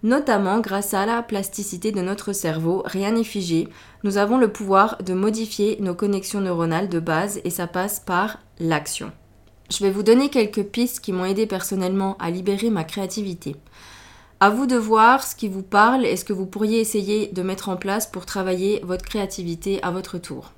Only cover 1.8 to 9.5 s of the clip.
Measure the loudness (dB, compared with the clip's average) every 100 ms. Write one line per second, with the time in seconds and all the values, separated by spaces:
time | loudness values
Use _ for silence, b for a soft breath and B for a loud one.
1.8 | -4 -2 -4 -4 -6 -4 -2 -2 0 0
2.8 | 0 -2 0 0 0 -4 0 0 0 B
3.8 | B B -2 2 4 4 4 2 2 4
4.8 | 4 2 -4 0 0 0 -4 -2 -2 0
5.8 | -4 -2 0 -2 -2 -4 -2 0 0 0
6.8 | 0 -2 0 0 -2 -4 -6 -6 -4 -4
7.8 | -4 -4 -2 0 0 -4 -18 -6 0 0
8.8 | -2 -8 -10 -14 -20 -20 -20